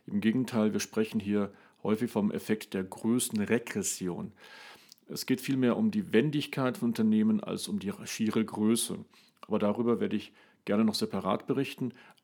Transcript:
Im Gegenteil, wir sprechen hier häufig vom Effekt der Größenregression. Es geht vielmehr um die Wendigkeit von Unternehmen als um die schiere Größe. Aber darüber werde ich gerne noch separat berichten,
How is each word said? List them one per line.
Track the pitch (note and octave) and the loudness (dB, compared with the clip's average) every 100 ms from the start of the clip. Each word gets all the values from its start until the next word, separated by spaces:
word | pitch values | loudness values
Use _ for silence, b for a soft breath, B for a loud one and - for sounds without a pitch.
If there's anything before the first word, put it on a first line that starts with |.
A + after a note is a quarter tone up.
| - | -6
Im | G2+ | 0
Gegenteil, | G#2+ A#2 B2+ A#2 G#2+ | 2 2 2 2 2
wir | G2+ | 2
sprechen | - - A2 A2+ | -2 -2 -2 -2
hier | G2+ G#2 G2+ B B B | 0 0 0 B B B
häufig | G2 G#2+ A#2+ | -2 0 0
vom | A2+ G2+ | 0 0
Effekt | - - G#2+ - | 0 -2 -4 -2
der | G2 F#2+ | -6 -6
Größenregression. | - A2+ B2 A#2+ A2 G2 A2+ - G#2+ F#2 - F2+ E2+ F#2+ - B B B B B B - | -4 0 0 0 -2 2 0 0 -4 -4 -4 -4 -4 -8 -12 B B B B B B -14
Es | - - | -8 -2
geht | B2+ | -2
vielmehr | - C3+ B2+ G#2 | 0 2 2 4
um | A2 | 2
die | G#2 F2+ | 2 2
Wendigkeit | G#2+ D3 D3 - - C3 A#2+ | 4 4 0 -4 0 0 0
von | A#2+ | -2
Unternehmen | A2+ A2 G#2+ G#2+ G#2+ | 2 4 4 4 2
als | - F2+ - | 0 -6 -4
um | G2 | -4
die | F#2+ F#2+ - | -4 -6 -8
schiere | - A2 A2 | -2 0 0
Größe. | G#2+ G#2+ G#2+ A2+ - E2+ E2+ b b b | 0 0 2 2 0 -6 -10 b b b
Aber | - G#2 | -4 -2
darüber | G#2 G#2 A#2 A2+ | 0 0 0 0
werde | G2+ G#2 | 0 -2
ich | - b b b - | -6 b b b -2
gerne | G#2 | 2
noch | A2 G#2+ | 2 2
separat | A2 G2 F#2 A2 - | -2 -2 -2 -2 0
berichten, | C3+ C3+ - B2 - B B | -2 -2 -4 -8 -8 B B